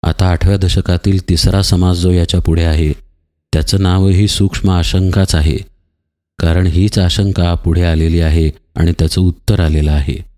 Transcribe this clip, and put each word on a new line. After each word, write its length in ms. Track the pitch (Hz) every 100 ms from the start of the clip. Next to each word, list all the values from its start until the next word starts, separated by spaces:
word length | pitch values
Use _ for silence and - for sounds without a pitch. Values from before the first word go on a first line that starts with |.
आता 240 | 82 80 92
आठव्या 300 | 87 92 98
दशकातील 720 | 92 - 92 87 101 95 -
तिसरा 320 | 82 - 92
समास 360 | 98 92 90 85
जो 140 | 90
याच्या 280 | 90 85 90
पुढे 240 | 85 82
आहे, 300 | 82 78 76 71 - _ _ _ _
त्याचं 280 | 78 78 98
नावही 460 | 92 92 95 95 104
सूक्ष्म 440 | - 98 - 98
आशंकाच 640 | 90 82 95 92 92 95 82
आहे, 220 | 76 69 - _ _ _ _ _ _ _
कारण 280 | 82 85 92
हीच 320 | 85 101 -
आशंका 560 | 90 - 98 92 87 85
पुढे 280 | - 82
आलेली 360 | 87 82 82 85
आहे 320 | 82 80 78 - _ -
आणि 160 | 82 -
त्याचं 220 | 80 -
उत्तर 380 | 92 - - 101
आलेलं 320 | 82 76 76
आहे. 260 | 73 67 65 -